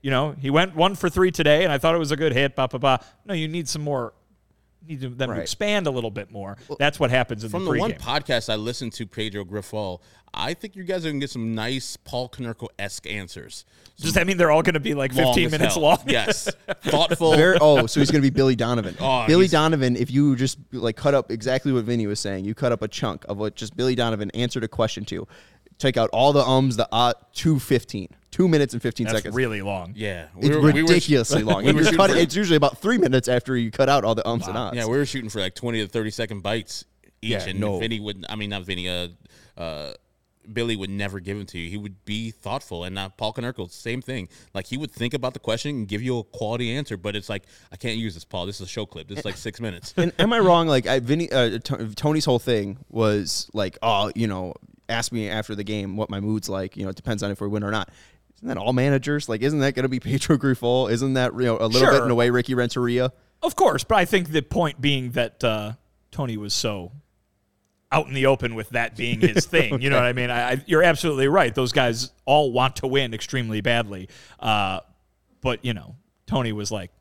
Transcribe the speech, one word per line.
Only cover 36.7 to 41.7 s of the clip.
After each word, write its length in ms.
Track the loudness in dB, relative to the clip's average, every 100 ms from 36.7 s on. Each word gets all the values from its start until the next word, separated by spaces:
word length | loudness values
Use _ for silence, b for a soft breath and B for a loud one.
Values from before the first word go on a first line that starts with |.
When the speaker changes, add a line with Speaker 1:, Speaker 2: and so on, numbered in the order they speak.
| -14 -16 _ _ _
Speaker 3:
each, 80 | -4
Speaker 2:
Yeah, 140 | -4
Speaker 3:
and 160 | -4 -4
Speaker 2:
no. 180 | -2 -2
Speaker 3:
Vinny 220 | -4 -6
would, 240 | -8 -12 -10
I 80 | -8
mean, 140 | -6
not 120 | -8
Vinny, 240 | -6 -6 -4
uh, 200 | -6 -8 -14 _ b b -12
uh, 360 | -10 -10 -14 -16 _ _ _ _ -10
Billy 240 | -6 -2 -2
would 140 | -4
never 300 | -6 -6 -6
give 180 | -8 -10
them 80 | -10
to 120 | -10
you. 120 | -8